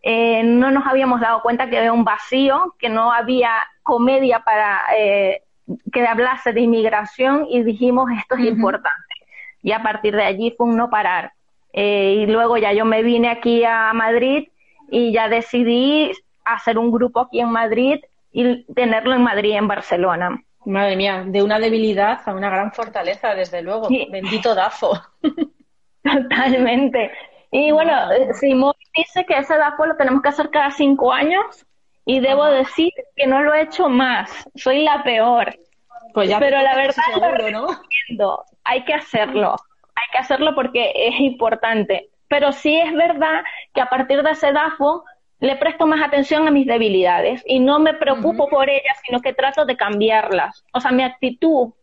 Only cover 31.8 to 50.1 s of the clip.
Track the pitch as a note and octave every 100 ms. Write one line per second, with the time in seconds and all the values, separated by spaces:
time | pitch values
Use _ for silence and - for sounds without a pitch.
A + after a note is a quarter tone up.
31.8 | _ _ - C4 C4 C4+ D4+ C4+ C4 -
32.8 | E4 - - - C4+ C4+ D4 D4+ D#4 -
33.8 | E4+ B3 C4 A#3+ G#3 - - C4+ B3+ C4+
34.8 | D4+ C#4+ B3+ A#3 A3+ A#3+ G3+ - _ _
35.8 | _ - - - F#3 G#3 C#4+ C#4 C4+ C4
36.8 | C4+ C4+ D#4+ - - - A3 G#3+ D4 F4
37.8 | - - - A#3 G3 - - _ - B3+
38.8 | B3 D4+ D4 A3+ G#3+ C4 G3 - _ _
39.8 | _ - A#3+ B3 B3+ C4+ D#4 C#4 B3+ B3
40.8 | A3+ - - - C4+ B3 A3+ A3+ A3+ A3
41.8 | G3+ F#3+ - _ _ D4 C#4 C4+ D4+ D#4
42.8 | E4 D#4 E4+ D4+ D#4 D#4 - - - -
43.8 | B3+ B3+ C4 C#4 D4 D#4 D4+ C#4+ D#4 D#4
44.8 | C#4+ E4+ - - _ _ C4 C4+ D#4 E4
45.8 | D#4+ D#4 D4 C#4+ C#4 D4+ D#4 C#4+ C4 A#3
46.8 | A3 F#3+ F3+ F3 F3 B3 - C4 B3+ D4
47.8 | D#4 D#4 C#4 C4 D4+ A3+ C#4+ C#4+ C4+ C#4
48.8 | C#4 C4+ - B3 C4 B3+ C4 C#4 C#4+ B3
49.8 | G#3 G#3 A3